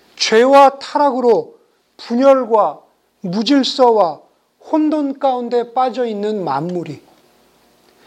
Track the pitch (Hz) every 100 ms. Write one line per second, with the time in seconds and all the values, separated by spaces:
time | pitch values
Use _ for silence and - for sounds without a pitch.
0 | _ - - 220 254 277 269 269 - 294
1 | 294 254 240 196 - - _ _ _ -
2 | - 233 277 269 233 220 175 143 _ _
3 | _ _ 190 185 226 285 254 - 247 220
4 | 175 - _ _ _ _ - 311 302 302
5 | 277 269 277 247 240 240 233 254 262 233
6 | 240 208 202 214 165 135 170 180 156 135
7 | _ _ _ _ _ _ _ _ _ _